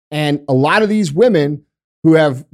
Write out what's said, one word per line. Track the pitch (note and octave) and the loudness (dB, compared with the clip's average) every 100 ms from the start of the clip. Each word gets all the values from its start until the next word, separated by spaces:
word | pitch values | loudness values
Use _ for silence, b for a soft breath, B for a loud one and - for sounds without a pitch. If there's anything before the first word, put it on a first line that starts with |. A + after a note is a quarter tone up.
| - | -12
And | D3+ D3+ C#3+ C#3+ | -6 -4 -4 -2
a | |
lot | C3 C#3+ G3 | -2 0 0
of | G#3+ | 0
these | G#3+ F#3 | -2 -2
women | D3 B3 F3+ C#3+ D3 _ _ _ _ | 0 2 2 -2 -6 _ _ _ _
who | D#3+ | 2
have | D#3+ D3+ B2+ - | 2 2 -2 -10